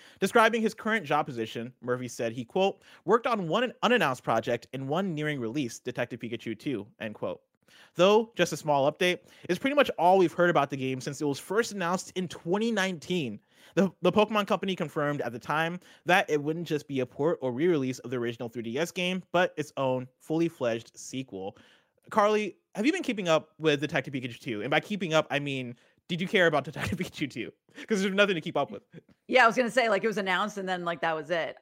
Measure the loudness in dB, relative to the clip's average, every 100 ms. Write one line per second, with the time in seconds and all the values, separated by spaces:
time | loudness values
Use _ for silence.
0 | -20 -4 2 4 4 4 0 -2 -2 -4
1 | 0 0 0 -4 -6 -6 -12 -10 -4 -4
2 | -4 -6 -4 -4 -6 0 0 -2 -12 -10
3 | 0 2 2 -2 0 0 -2 0 2 4
4 | 2 0 0 0 0 -2 -4 -10 -4 -2
5 | -2 -4 -4 -4 -4 -4 -4 -6 -8 -4
6 | -6 -6 -8 -8 -8 -8 -6 -6 -8 _
7 | -10 -8 -8 -8 _ _ _ _ -12 2
8 | 6 6 2 0 0 0 0 2 2 2
9 | 0 0 -6 -16 -4 -2 2 2 2 4
10 | 6 6 6 4 2 4 2 -2 -4 -6
11 | -8 -4 -4 -4 -2 -2 -2 -2 -2 -2
12 | -4 -8 -8 -8 -4 0 0 0 -2 -4
13 | -4 -4 -4 -8 _ _ -4 2 2 2
14 | 2 4 4 2 0 -2 -2 -4 -4 -2
15 | -2 -2 -4 -8 -4 -2 -2 -4 -12 -8
16 | 2 2 4 0 -2 -4 -4 -6 -4 -4
17 | -4 -2 0 0 -2 0 2 2 0 -4
18 | -6 -4 -4 -6 -8 -8 -6 -4 -4 -2
19 | -2 -4 -2 2 2 0 -8 -2 0 -2
20 | -4 _ -4 0 0 -2 -2 -2 -6 -16
21 | -12 -10 -10 -10 -12 -12 -20 _ _ _
22 | _ 4 4 4 0 -8 _ -2 0 0
23 | -2 -2 2 2 2 -2 2 2 0 -2
24 | -2 -6 -8 -8 -6 -6 0 0 0 -4
25 | 2 2 2 -2 -2 -4 -6 -12 _ _
26 | -8 -6 0 4 4 4 -2 -6 -6 -4
27 | -6 -6 -8 -6 -10 -12 _ -20 -4 0
28 | 0 2 2 2 -2 -2 -2 -6 -16 -20
29 | -20 _ 0 6 6 6 2 2 2 2
30 | 0 -2 0 0 -2 -4 -6 -4 -4 -2
31 | -2 -2 -2 -2 -2 -2